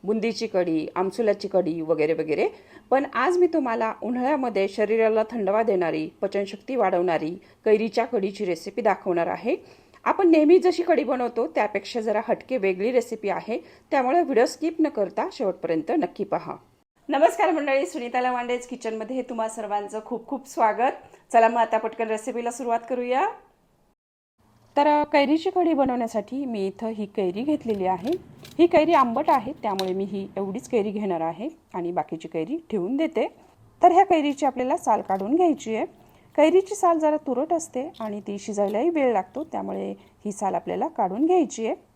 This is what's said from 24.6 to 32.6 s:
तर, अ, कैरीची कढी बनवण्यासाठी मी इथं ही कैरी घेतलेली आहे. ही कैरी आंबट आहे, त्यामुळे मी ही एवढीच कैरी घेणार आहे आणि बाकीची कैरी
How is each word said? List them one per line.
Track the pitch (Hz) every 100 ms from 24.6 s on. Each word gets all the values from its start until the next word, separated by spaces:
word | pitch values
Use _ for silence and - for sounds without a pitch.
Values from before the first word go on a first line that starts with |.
| _ 285
तर, | 294
अ, | 294
कैरीची | 294 294 277 320 370
कढी | 370 349
बनवण्यासाठी | 311 269 240 226 220 202 269
मी | 269 220 190
इथं | - 226
ही | 214 208
कैरी | - 185 190
घेतलेली | 277 302 233 202 185
आहे. | 185 214 359 - - - -
ही | 339
कैरी | 320 311
आंबट | 320 254 233 302
आहे, | 294 208
त्यामुळे | - 220 190 185
मी | 185
ही | 196 202 190 -
एवढीच | 196 190 -
कैरी | - 208
घेणार | 208 208 170
आहे | 165 165 262 - _
आणि | 170 170
बाकीची | 175 151 165 160
कैरी | 165 160 320